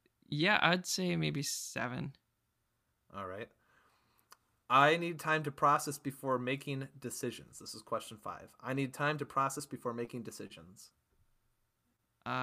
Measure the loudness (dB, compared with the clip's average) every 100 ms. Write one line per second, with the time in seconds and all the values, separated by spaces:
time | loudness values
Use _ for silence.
0 | _ _ -6 2 6 6 6 4 2 0
1 | 2 2 2 0 -2 -4 -6 -4 -4 -4
2 | -8 -10 _ _ _ _ _ _ _ _
3 | _ -10 -8 -8 -10 _ _ _ _ _
4 | _ _ _ -20 _ _ 4 8 8 6
5 | 2 -4 0 0 0 2 4 4 2 -6
6 | -6 -6 -2 0 0 -4 -4 -8 -8 -10
7 | -10 -4 -6 -6 -14 -16 -14 -14 -6 -6
8 | -6 -12 -12 -12 -14 -14 -6 -2 -2 -2
9 | -2 -2 -2 0 0 -2 -8 -8 -6 -6
10 | -6 -8 -10 -10 -14 -14 -20 -20 -20 _
11 | _ _ _ _ _ _ _ _ _ _
12 | _ _ -6 -4